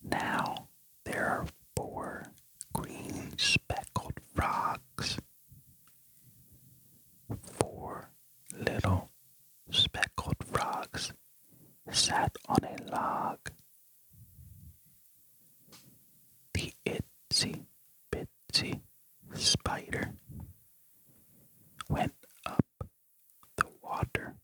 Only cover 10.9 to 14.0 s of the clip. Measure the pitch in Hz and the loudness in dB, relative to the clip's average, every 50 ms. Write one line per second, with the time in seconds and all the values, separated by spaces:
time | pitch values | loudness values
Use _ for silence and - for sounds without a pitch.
10.9 | - - - - - - - - - - - - - - - - - - - - | -6 -6 -6 -6 -8 -12 -20 -20 -20 -20 -20 -20 -20 -20 -20 -20 -20 -18 -12 -2
11.9 | - - - - - - - - - - - - - - - - - - - - | 2 4 4 6 6 4 4 2 0 -2 -4 4 4 4 4 4 -8 -8 -8 -4
12.9 | - - - - - - - - - - - - - - - - - - - - | -2 0 0 0 0 0 0 -2 -2 -4 -8 -12 -12 -12 -20 -20 -20 -20 -20 -20
13.9 | - - | -20 -20